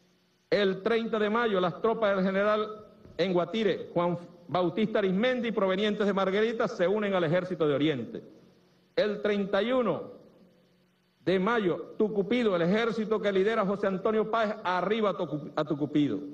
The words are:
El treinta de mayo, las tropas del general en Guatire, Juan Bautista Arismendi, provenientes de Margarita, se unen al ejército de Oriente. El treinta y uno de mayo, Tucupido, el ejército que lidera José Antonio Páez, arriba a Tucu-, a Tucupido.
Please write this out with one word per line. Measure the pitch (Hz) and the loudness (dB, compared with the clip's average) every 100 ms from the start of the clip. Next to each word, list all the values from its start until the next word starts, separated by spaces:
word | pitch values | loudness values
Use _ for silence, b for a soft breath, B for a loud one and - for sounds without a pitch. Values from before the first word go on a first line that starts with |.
| _ _ _ _ _ | _ _ _ _ _
El | 190 196 185 | 2 2 0
treinta | 220 226 226 220 | 0 0 0 -2
de | 208 | 0
mayo, | 226 233 190 | 0 0 0
las | 180 - | 0 0
tropas | 226 226 208 | -2 2 2
del | 196 190 | 2 2
general | 190 208 214 214 214 - - - - | 2 2 0 -2 -8 -18 -20 -10 -4
en | 185 | 0
Guatire, | 175 170 220 196 143 - | 0 0 0 0 -2 -4
Juan | 170 175 175 - - - | -2 0 -2 -8 -20 -4
Bautista | 180 175 220 220 220 | 0 0 0 0 0
Arismendi, | 196 185 254 247 226 | 0 2 0 0 -2
provenientes | 208 190 190 214 208 202 | 0 0 2 0 0 0
de | |
Margarita, | 196 190 202 226 233 226 | 0 0 2 0 0 -2
se | - 175 | 0 0
unen | 214 202 | 0 0
al | 190 | 0
ejército | 160 180 175 165 151 | 2 0 0 0 0
de | |
Oriente. | 135 156 131 110 - - - - _ _ _ _ | 2 0 0 -6 -10 -14 -20 -20 _ _ _ _
El | - 208 202 | 0 0 0
treinta | 208 208 190 196 | 0 0 0 0
y | 226 | 2
uno | 254 214 135 - - - - - _ _ _ _ _ _ _ | 2 0 -2 -6 -16 -20 -20 -20 _ _ _ _ _ _ _
de | 170 190 | 0 0
mayo, | 196 233 180 147 - - | 2 0 0 -2 -4 -2
Tucupido, | 214 208 185 247 220 | 0 0 0 2 2
el | 175 | 2
ejército | 170 214 233 220 208 214 | 2 2 0 -2 -2 0
que | 202 | 2
lidera | 190 202 226 | 2 2 2
José | 190 196 202 | 0 0 -2
Antonio | 185 220 220 214 | 0 0 0 0
Páez, | 226 214 208 | 0 -2 -2
arriba | 175 180 180 226 208 | -2 0 0 0 0
a | |
Tucu-, | - 160 147 151 156 | -2 -4 -6 -6 -4
a | |
Tucupido. | 151 143 147 151 139 95 - | -2 -2 0 0 0 -2 -8